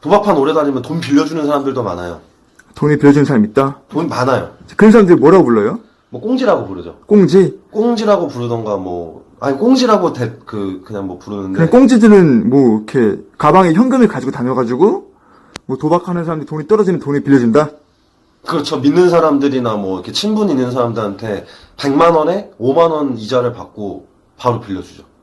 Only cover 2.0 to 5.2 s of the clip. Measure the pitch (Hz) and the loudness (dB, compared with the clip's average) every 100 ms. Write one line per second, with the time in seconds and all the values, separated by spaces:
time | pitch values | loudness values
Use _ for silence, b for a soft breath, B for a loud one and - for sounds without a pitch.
2 | 87 82 _ _ _ _ _ - 151 147 | -10 -14 _ _ _ _ _ -6 -2 2
3 | 143 143 139 135 104 - 135 139 _ 147 | 4 4 2 2 2 0 -2 -4 _ -6
4 | - 117 127 120 87 - - - 214 226 | -6 -4 -2 -2 -4 -16 -20 2 6 6
5 | 196 170 | 6 4